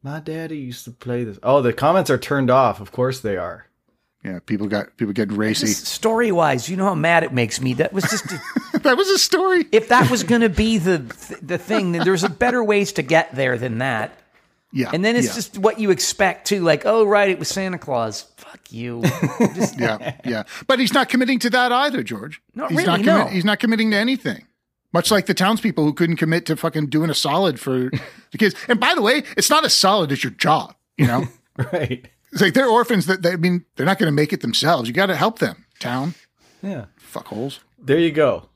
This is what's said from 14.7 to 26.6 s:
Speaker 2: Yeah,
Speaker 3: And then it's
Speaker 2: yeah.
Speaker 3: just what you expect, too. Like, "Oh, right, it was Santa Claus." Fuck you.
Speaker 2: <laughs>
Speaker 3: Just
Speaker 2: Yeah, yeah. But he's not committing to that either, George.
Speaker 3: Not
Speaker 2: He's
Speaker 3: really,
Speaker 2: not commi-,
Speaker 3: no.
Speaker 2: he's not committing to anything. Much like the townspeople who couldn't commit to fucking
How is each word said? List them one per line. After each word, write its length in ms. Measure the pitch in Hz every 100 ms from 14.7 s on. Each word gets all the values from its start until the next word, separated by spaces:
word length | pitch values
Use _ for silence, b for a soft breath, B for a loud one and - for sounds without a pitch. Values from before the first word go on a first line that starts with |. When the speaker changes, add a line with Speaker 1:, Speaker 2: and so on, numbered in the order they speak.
Speaker 2:
Yeah, 160 | 139 120
Speaker 3:
And 100 | 165 208
then 100 | 240
it's 120 | -
Speaker 2:
yeah. 60 | 240
Speaker 3:
just 220 | - 202
what 220 | 214 226
you 120 | 214
expect, 540 | 175 - - 190 - -
too. 140 | 202
Like, 240 | 170 151 214
"Oh, 200 | 226 208
right, 240 | 208 202
it 100 | 175
was 80 | 160
Santa 300 | - 190 180
Claus." 460 | - 127 113 104 - _
Fuck 360 | - - -
you. 300 | 113 120 120
Speaker 2:
<laughs> 380 | - - 151 - 226 185
Speaker 3:
Just 240 | 214 -
Speaker 2:
Yeah, 360 | 117 107 - - 131
yeah. 180 | 110 101 B -
But 120 | 262
he's 140 | 247
not 140 | 269 254
committing 300 | 247 254 262
to 100 | 240
that 200 | 247 247
either, 300 | 247 285 262
George. 380 | 208 202 156 151 _ -
Speaker 3:
Not 140 | 311
Speaker 2:
He's 60 | 165
Speaker 3:
really, 80 | 226
Speaker 2:
not 120 | 175
commi-, 240 | 226 320 -
Speaker 3:
no. 20 |
Speaker 2:
he's 180 | 190 185
not 140 | 202
committing 320 | 226 226 220
to 60 | 208
anything. 480 | 226 269 143 104 _ _ _ _ _
Much 160 | 170 -
like 140 | 208 -
the 80 |
townspeople 500 | 185 185 214 220 170 151
who 80 |
couldn't 220 | 147 170 165
commit 280 | 160 165 170
to 80 |
fucking 300 | 156